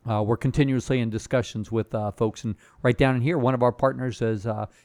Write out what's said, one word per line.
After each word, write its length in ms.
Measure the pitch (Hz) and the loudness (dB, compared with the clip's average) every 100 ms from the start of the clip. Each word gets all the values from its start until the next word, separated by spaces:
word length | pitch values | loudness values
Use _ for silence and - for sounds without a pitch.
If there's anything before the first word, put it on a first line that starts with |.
Uh, 160 | - 107 | -2 -2
we're 160 | 107 113 | 0 0
continuously 600 | 135 127 139 131 - 131 | 0 2 2 2 0 0
in 100 | 117 | 0
discussions 600 | 110 - 131 113 110 101 | -4 -2 -2 -2 -6 -4
with, 240 | 113 107 | -2 -2
uh, 160 | 113 104 | -4 -4
folks 320 | - 110 - | -2 -4 -2
in, 140 | 113 101 _ _ | -8 -8 _ _
right 160 | 127 123 | 0 4
down 160 | 135 | 4
in 80 | 127 | 4
here. 160 | 123 170 | 0 2
One 160 | 123 | 2
of 80 | 131 | 4
our 80 | 123 | 2
partners 500 | 120 135 127 127 113 | 4 0 0 -6 -2
is, 280 | 113 110 110 | -2 -2 -4
uh, 180 | 107 107 _ | -4 -6 _